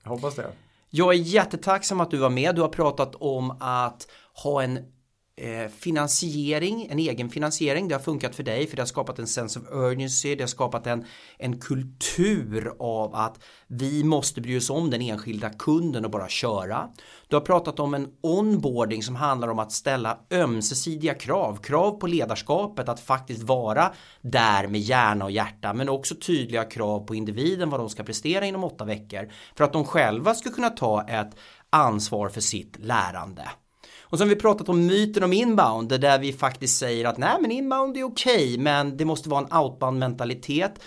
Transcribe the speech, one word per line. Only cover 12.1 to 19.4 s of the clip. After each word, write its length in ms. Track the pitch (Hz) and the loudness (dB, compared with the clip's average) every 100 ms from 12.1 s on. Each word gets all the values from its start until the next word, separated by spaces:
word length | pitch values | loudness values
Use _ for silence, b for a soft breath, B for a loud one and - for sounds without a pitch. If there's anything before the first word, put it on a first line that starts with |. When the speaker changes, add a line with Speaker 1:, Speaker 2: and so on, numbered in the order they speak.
| - 196 208 107 110 113 - | 2 2 2 -2 -4 -6 -6
Speaker 2:
av 360 | 120 110 107 110 | -4 -2 -2 -2
att 280 | 110 - B B B | -4 -4 B B B
vi 360 | 120 135 147 | -6 -2 0
måste 380 | 151 151 127 - | 2 2 0 -4
bry 160 | 120 127 | -4 -2
oss 120 | 123 | -2
om 200 | 143 165 | -2 0
den 120 | 117 | -2
enskilda 480 | 120 107 120 107 110 | -4 -6 -6 -6 -8
kunden 560 | 107 - 156 170 123 110 | -4 2 2 2 -2 -4
och 60 | |
bara 160 | 104 92 | -6 -4
köra. 600 | - 120 104 92 117 208 B B B B | -2 -2 -2 -2 -4 -6 B B B B
Du 80 | 147 | 0
har 60 | |
pratat 380 | 147 180 165 - | 4 2 2 -4
om 140 | 143 | -2
en 140 | 143 139 - | -2 -4 -4
onboarding 840 | 165 180 214 202 139 120 110 110 | 0 2 4 2 2 0 0 -2
som 120 | 110 127 | -6 -2
handlar 320 | 147 127 | 0 0